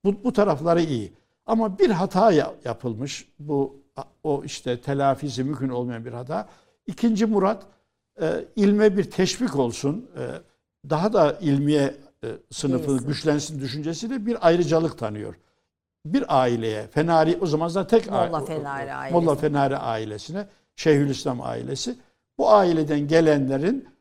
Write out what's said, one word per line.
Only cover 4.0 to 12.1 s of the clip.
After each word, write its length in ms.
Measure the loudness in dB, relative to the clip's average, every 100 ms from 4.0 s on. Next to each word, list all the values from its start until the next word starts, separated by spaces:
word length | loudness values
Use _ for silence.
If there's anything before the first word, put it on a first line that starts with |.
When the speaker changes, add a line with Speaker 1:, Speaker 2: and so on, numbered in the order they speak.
| -18 _
Speaker 1:
o 200 | -4 -4
işte 380 | -4 -8 -6 -6
telafisi 640 | -2 0 2 0 -4 -6
mümkün 260 | -6 -4 -4
olmayan 360 | -4 -6 -8 -10
bir 80 |
hata. 340 | -12 -8 -8 -8 -18 _ _ -14
İkinci 380 | -2 0 2 2
Murat, 380 | 2 2 -2 -10 _ _ _ _ -6
e, 240 | -4 -4 -6 2
ilme 420 | 4 6 4 4
bir 140 | -2
teşvik 440 | 0 -2 0 -2 0
olsun, 540 | -2 -2 -4 -4 -10 -12
e, 40 | -10 -12 _ _ _ _ -4
daha 240 | 0 2
da 240 | 4 2 2
ilmiye, 520 | 0 2 2 2 2 -4 -20